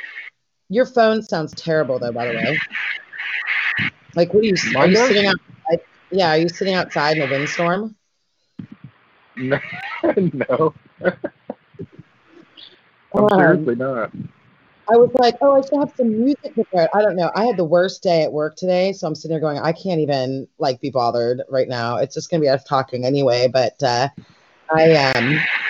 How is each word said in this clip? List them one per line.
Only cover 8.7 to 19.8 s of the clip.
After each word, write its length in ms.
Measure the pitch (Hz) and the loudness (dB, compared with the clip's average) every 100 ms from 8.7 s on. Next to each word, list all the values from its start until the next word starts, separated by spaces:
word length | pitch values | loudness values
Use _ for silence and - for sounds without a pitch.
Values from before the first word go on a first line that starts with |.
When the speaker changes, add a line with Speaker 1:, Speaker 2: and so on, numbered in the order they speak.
| - - _ _ _ _ - | -20 -20 _ _ _ _ -10
Speaker 2:
No. 240 | 131 139 - - - - | -4 -4 -6 -14 -14 -6
<laughs> 140 | 339 - | -2 0
No. 560 | 175 139 117 127 160 - _ - 180 - - _ - - _ - - - - _ _ - - - - _ _ _ _ 208 | 0 -2 -2 0 0 -2 _ -6 -6 -4 -10 _ -18 -18 _ -20 -20 -20 -20 _ _ -20 -20 -20 -20 _ _ _ _ 2
I'm 80 | |
Speaker 1:
Um, 60 | 208 196 | 4 6
Speaker 2:
seriously 360 | 170 180 123 120 | 4 4 0 -4
not. 360 | 131 123 101 - - _ _ _ _ _ - | -4 -4 -6 -8 -14 _ _ _ _ _ 2
Speaker 1:
I 60 | 233 | 6
was 120 | 240 240 | 6 4
like, 200 | 240 240 | 2 4
"Oh, 120 | 277 277 | 4 4
I 40 | |
should 180 | 269 294 | 2 0
have 120 | 285 - | -2 -2
some 260 | 233 214 | -2 2
music 300 | 254 294 185 | 0 0 -4
prepared." 360 | - - 180 160 | -4 -2 2 2
I 80 | 202 | 2
don't 140 | 214 180 | 2 2
know. 160 | 165 185 | -2 0
I 100 | 240 | 0
had 120 | 185 | 0
the 60 | 160 | 2
worst 380 | 175 190 - | 2 2 0
day 180 | 190 170 | 0 2
at 100 | 147 | 2
work 240 | 147 151 - | -2 -4 -4
today, 380 | 185 180 190 | -2 0 0
so 140 | 190 170 | -2 -6
I'm 80 | 156 | -6
sitting 180 | 160 | -6
there 60 | 160 | -4
going, 180 | 151 143 | -2 -2
"I 140 | 143 | -2
can't 280 | 170 | -4